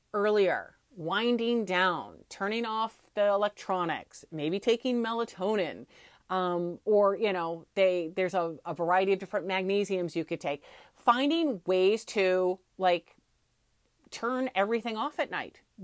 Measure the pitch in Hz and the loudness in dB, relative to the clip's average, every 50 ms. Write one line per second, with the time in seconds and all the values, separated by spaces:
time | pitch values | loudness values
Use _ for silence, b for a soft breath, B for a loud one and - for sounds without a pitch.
0 | _ _ - 208 202 214 214 214 196 175 143 107 90 - - _ _ _ 269 196 | _ _ -4 0 0 2 4 4 4 2 2 0 -4 -8 -16 _ _ _ _ -8
1 | 156 165 190 208 233 240 240 220 226 233 240 233 214 185 185 180 185 185 170 147 | -6 -4 -2 0 2 2 2 2 2 0 0 0 0 0 0 2 2 2 2 0
2 | 104 104 82 - - _ - - 196 202 220 233 233 226 220 220 226 220 - _ | -6 -10 -14 -20 -20 _ -8 -6 -4 -4 -2 -4 -4 -4 -2 -4 -4 -4 -6 _
3 | _ _ _ 208 202 202 202 202 208 208 - - - - 190 185 175 165 147 110 | _ _ _ 2 2 4 4 2 2 0 -2 -6 -4 -4 -2 0 0 -2 -2 -4
4 | - - - - - - 165 156 147 156 180 196 - 240 233 233 - 254 247 240 | -6 -12 -18 -20 -18 -12 -8 -4 -2 -2 -2 0 2 2 0 2 2 0 0 0
5 | 226 226 233 233 233 226 - - 185 202 220 208 175 147 95 92 127 b b b | 0 -2 -2 -2 -4 -4 -6 -4 -2 -2 0 0 -2 -4 -6 -10 -16 b b b
6 | b b b b b _ 185 185 180 180 175 175 175 175 170 - - 214 214 202 | b b b b b _ -4 -2 -2 0 -2 -2 -2 -4 -6 -6 0 2 4 6
7 | 208 196 196 170 220 208 185 180 165 165 170 165 - _ _ 196 190 185 185 180 | 6 4 4 2 0 0 0 0 -2 -4 -6 -8 -12 _ _ 2 4 4 4 2
8 | 165 160 185 185 185 180 185 185 170 165 160 - - 175 165 - 170 165 180 190 | -2 -4 -2 -2 -2 0 0 0 -2 -2 -4 -8 -10 -10 -6 -4 0 2 2 4
9 | 196 190 196 190 196 - - 196 156 190 185 190 185 185 196 202 202 190 196 185 | 4 2 2 0 -2 -4 -6 -4 -4 -2 -4 -2 -2 0 0 0 0 0 -2 -2
10 | 175 165 - 170 156 - 170 - - 151 147 143 B B B B B B B - | -4 -4 -4 -4 -4 -4 -6 -6 -4 -6 -6 -6 B B B B B B B -2
11 | - - 233 247 277 285 320 339 330 294 233 175 - - 190 185 185 190 214 220 | 2 2 2 4 2 0 0 0 0 0 -2 -4 -2 0 2 4 4 4 4 2
12 | - - - 220 190 185 185 185 185 180 185 - _ _ _ - 190 180 175 170 | -2 -4 -2 0 2 2 2 2 2 0 0 -2 _ _ _ 0 2 2 2 2
13 | - _ _ _ _ _ _ _ _ _ _ _ _ _ _ _ _ _ _ _ | 0 _ _ _ _ _ _ _ _ _ _ _ _ _ _ _ _ _ _ _
14 | _ _ - - - 233 254 254 262 247 - 190 196 208 233 233 214 233 220 214 | _ _ -12 -8 -6 -4 -2 -2 -4 -2 0 0 0 0 0 -2 -2 -4 -6 -4
15 | 233 302 - - 285 - 185 156 117 - - - _ _ _ - | -6 -6 -4 -4 -6 -4 -4 -8 -8 -10 -12 -18 _ _ _ -10